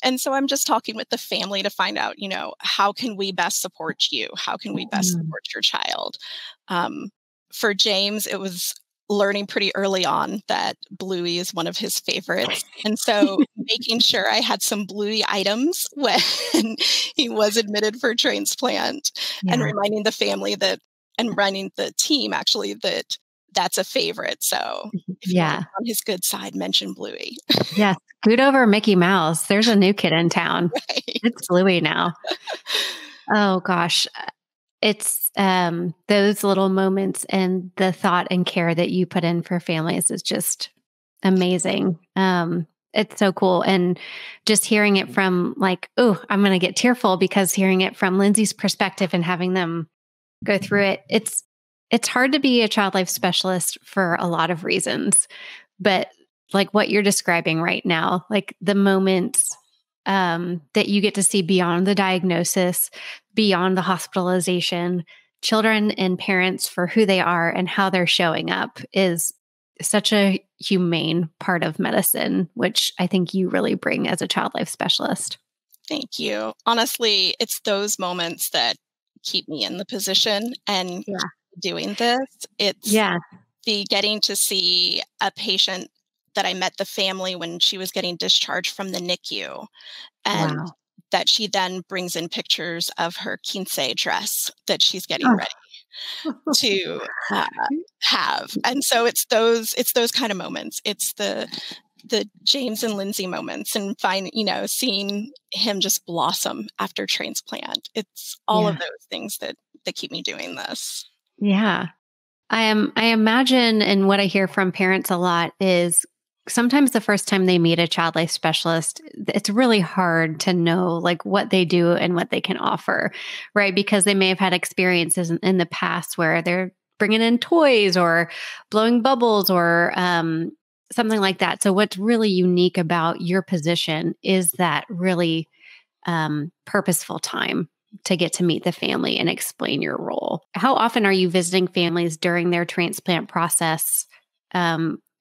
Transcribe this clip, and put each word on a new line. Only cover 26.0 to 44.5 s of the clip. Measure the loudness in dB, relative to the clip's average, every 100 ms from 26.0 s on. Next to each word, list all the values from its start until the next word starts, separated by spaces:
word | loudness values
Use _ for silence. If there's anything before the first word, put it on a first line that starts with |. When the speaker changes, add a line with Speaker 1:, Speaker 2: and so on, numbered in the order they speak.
Speaker 1:
good | -4 -4
side, | -4 -6 -8
mention | -8 -2 -2 -4
Bluey. | -8 -12 -10 -12 -8 -2
<laughs> | 0 0 2
Speaker 2:
Yes. | 2 0 _ _
Scoot | 2 4
over | 6 6 6
Mickey | 4 4
Mouse. | 4 6 4 2 0 0
There's | 2 4
a | 6
new | 4
kid | 4 2
in | 2 2
town. | 2 0 0 0 -2
Speaker 1:
<laughs> | -4
Right. | -6 -6 -2
Speaker 2:
It's | -4 -4 0
Bluey | 2 4 2
now. | 0 0 -2 -4 -8
Speaker 1:
<laughs> | -8 -10 -12 -6 -4 -4 -8 -16 -12 -2
Speaker 2:
Oh | 2 2 2
gosh. | 0 0 0 0 -2 -6 -14 -16 _ _ _ _
It's, | 0 0 -2 -4 -4 0
um, | 2 2 2 0 -4 -4 0
those | 2 4 2
little | 2 2 2
moments | 4 2 2 0 -4 -2
and | 0 0 0 -4 -2
the | 0
thought | 2 2 2 2
and | 0 0
care | 0 2
that | 2 2
you | 0 0
put | 0
in | 0 0
for | 0 -4
families | -2 -2 0 -2 -4
is | -6
just | -4 -4 -4 -6 -10 _ _ _ _ _
amazing. | 2 4 2 0 0 0 -2 -4 _ 0
Um, | 2 2 0 -2 -6 _ _
it's | -2 -2 0
so | 0
cool. | 2 2 4
And | 4 2 2 -2 -8 -16 -16 -4
just | 0